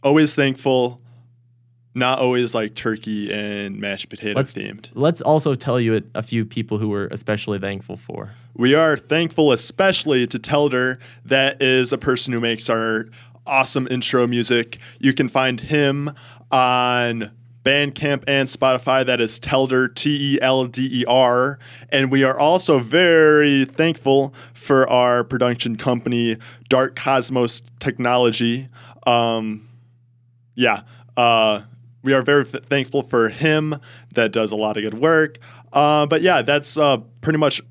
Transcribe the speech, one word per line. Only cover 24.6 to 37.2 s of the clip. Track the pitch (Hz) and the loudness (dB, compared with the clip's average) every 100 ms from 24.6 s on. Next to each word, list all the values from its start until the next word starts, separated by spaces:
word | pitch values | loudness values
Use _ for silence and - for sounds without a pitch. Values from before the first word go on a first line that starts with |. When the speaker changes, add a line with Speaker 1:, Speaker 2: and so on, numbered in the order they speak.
| - 135 131 | 0 2 4
Speaker 1:
our | 123 123 123 | 4 4 2
production | 117 131 123 117 117 110 | 0 -2 -2 -2 -6 -4
company, | - 123 123 120 117 113 - - - | -2 -2 -2 -2 -2 -4 -10 -20 0
Dark | 131 131 | 0 0
Cosmos | - - 135 120 131 117 - - - | -2 0 0 0 -2 -2 -4 -12 -8
Technology. | 139 - 123 123 120 113 117 120 131 - - - - | -8 -4 0 2 2 2 -2 -4 -8 -20 -20 -6 0
Um, | 120 117 113 110 107 - - _ _ _ _ _ _ _ | 2 2 -2 -6 -10 -16 -20 _ _ _ _ _ _ _
yeah. | - 123 104 - - - - | -2 0 0 -6 -20 -10 0
Uh, | 120 113 110 104 101 - - _ | 2 4 2 0 -6 -20 -20 _
we | 131 | 0
are | 135 | 0
very | 127 143 | 4 2
th-, | 123 - | 2 -8
thankful | - 143 131 147 | -4 -4 -2 -4
for | 120 120 113 | -2 0 0
him. | 113 156 156 156 147 - - - | 0 0 0 -2 -8 -12 -20 -8
That | - 113 | -2 0
does | 113 110 | 0 -4
a | 107 | -2
lot | 107 107 | -4 -4
of | |
good | 107 | -6
work. | 110 151 160 151 - - - - | -2 2 2 0 -4 -20 -20 -4
Uh, | 139 147 151 147 | 0 2 2 2
but | 160 | 2
yeah, | 180 147 | 2 2
that's, | 123 147 139 156 | 2 -2 -2 0
uh, | 147 127 - _ | 2 2 -4 _